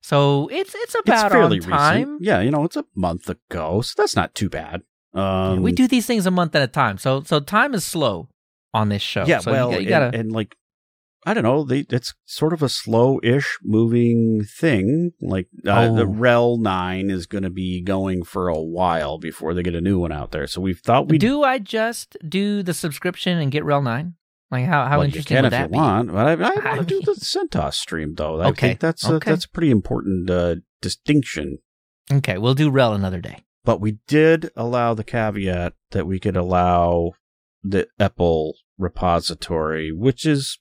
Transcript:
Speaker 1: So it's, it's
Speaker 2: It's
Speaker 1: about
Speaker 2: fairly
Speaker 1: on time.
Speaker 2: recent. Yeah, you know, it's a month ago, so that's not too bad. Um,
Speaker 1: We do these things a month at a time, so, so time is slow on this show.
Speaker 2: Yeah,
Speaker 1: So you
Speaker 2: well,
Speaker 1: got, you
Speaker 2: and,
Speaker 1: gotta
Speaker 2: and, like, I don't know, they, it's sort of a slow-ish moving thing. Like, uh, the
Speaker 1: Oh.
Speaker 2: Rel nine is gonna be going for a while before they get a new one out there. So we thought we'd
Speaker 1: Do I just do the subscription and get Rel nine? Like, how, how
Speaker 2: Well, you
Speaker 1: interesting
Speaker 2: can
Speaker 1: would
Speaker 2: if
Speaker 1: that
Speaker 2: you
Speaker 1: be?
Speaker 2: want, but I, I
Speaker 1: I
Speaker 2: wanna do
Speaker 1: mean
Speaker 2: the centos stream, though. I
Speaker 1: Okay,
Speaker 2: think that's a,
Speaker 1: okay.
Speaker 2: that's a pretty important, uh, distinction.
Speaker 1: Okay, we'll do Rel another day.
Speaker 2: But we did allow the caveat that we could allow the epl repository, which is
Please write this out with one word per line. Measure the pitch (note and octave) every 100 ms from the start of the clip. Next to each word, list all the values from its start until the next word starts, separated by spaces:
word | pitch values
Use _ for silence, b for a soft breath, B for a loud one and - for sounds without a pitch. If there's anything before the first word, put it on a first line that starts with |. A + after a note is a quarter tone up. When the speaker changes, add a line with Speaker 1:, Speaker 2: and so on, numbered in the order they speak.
Speaker 1:
So | - C#3+ C#3+ C#3+ D3
it's, | D#4 F#4+
it's | G4+ A#4
Speaker 2:
It's | A#4 -
Speaker 1:
about | B3+ G#3
Speaker 2:
fairly | - G#3 -
Speaker 1:
on | E3
time. | D3+ D3 F#3+
Speaker 2:
recent. | C4+ D4
Yeah, | F3+ C3
you | A2
know, | D3+
it's | D#3+ -
a | - -
month | F2+ E2+ -
ago, | F2+ _ F2 D#2 F#2
so | B2+ -
that's | G#4 -
not | E2+
too | - G2
bad. | - D#2+ F2 - _ _
Um, | - C#3 F#3+ F#3+ F#3
Speaker 1:
We | F#3+
do | - B3+
these | B3+ G#3
things | A#3 F#3
a |
month | F3+ E3+
at | D3+
a | C3
time, | - B2 F#2+
so, | C3 C3+
so | C#3+ D#3
time | C#3+ G#3 C#4
is | A#3+
slow | - E3+ C#3 F#2 E2 _ _ _ _
on | A2+ G#2+
this | G2+
show. | - - F#2+
Speaker 2:
Yeah, | D#3+
Speaker 1:
So | F#2
you | C3
Speaker 2:
well, | B2
Speaker 1:
got, |
you | G2+
Speaker 2:
and, | G2
Speaker 1:
gotta | E3+ B2+ A#2+
Speaker 2:
and, | A2
like, | A2+ G#2+ _ _ _ _ _ _ _ -
I |
don't | A3
know, | A2+ C#3
they, | C#3+ C3 C#3
it's | B2 - -
sort | _ - D#3
of | E3
a | C#3
slow-ish | - - A2+ B2 C3+ A#2 C3 C#3+ -
moving | - G#2+ A#2 A#2+ A#2+ A#2 A2+ A2 G#2 -
thing. | E3 A2+ F#2+ D3+ F3 -
Like, | - F#2+ F2+ - -
uh, | G2+ A#2
the | A2+
Speaker 1:
Oh. | G#2+
Speaker 2:
Rel | G#2+ B2 A#2+ A#2+ A#2+
nine | G#2+ F#2 F2+ F#2 G2
is | F#2+ E2
gonna | G#2 F#2+
be | F#2 F#2 F#2
going | F2+ F#2+ F#2+ F#2
for | F2 G2 F2+
a | D#2+
while | D#2+ E2+ F#2 E2 D2 D#2
before | D#2+ - D#2
they | F2+
get | F2+
a | E2+
new | F2+ G2
one | E2+
out | D2 C2
there. | E2 C#2+
So | -
we | F#2+
thought | F2+ - A#2+ C#3+
we'd | D#3
Speaker 1:
Do | G#3+ C#4+
I | C#4+ B3+
just | G3 A3 A3 A#3 - - D#3+
do | F#3 G3+ G#3
the | F#3
subscription | D#3+ E3+ C#3+ F3+ F3+ - F3
and | C#3+
get | C#3+ -
Rel | C#3+
nine? | C3+ A#2 E3+ E3+ _ _ _
Like, | B2+ B2+
how, | D3+ B2
how | C#3+
Speaker 2:
Well, |
you | C#3+
Speaker 1:
interesting | D#3+ D3+ B2
Speaker 2:
can |
Speaker 1:
would | C3
Speaker 2:
if | A#2+
Speaker 1:
that |
Speaker 2:
you | G#2
Speaker 1:
be? | G2
Speaker 2:
want, | G#2+ G2+ A#2
but | F2+ B2+
I, |
I |
Speaker 1:
I | E3 G3 G4 -
Speaker 2:
wanna | -
do | - G4
Speaker 1:
mean | F4+
Speaker 2:
the |
centos | F#4 - F4 F4+ - C#2+
stream, | - - D#2+ D2+ D#2+
though. | D#2 D#2+
I | G2
Speaker 1:
Okay, | - -
Speaker 2:
think | G2+
that's | D#3+ E3 G#2+
a, |
Speaker 1:
okay. | D#3+ -
Speaker 2:
that's | D#3+
a | -
pretty | - E3
important, | A2+ - B2 - F#2 F2
uh, | F2+ F2 E2 _ _
distinction. | - - - D3 B2+ - G2+ C2+ _ _ _ _ _
Speaker 1:
Okay, | C#3 C3+ F#2
we'll | A2+
do | C3 D3+
Rel | C3+ A#2+
another | G#2 F#2+ F#2
day. | E2+ - _ _
Speaker 2:
But | - A2
we | G#2 G#2+ _
did | D3+ D#3+ E3 D#3+ -
allow | A#2 B2 A#2
the | A2
caveat | G#2+ A#2+ G#2+ G#2 F#2+ F2+ F2 - _
that | G2+ E2+
we | F#2+
could | G#2 F#2
allow | F2+ F2+ F2+ F2 F2 F2 E2+ - _ _ _ _
the | G2 F#2+ - _
epl | G2 - F2 E2 D#2 - _ _
repository, | F#2 - F2+ E2+ - E2 - E2 D#2 D#2+ D#2
which | D#2+ A#2+ C3 D#3
is | D3 C#3 -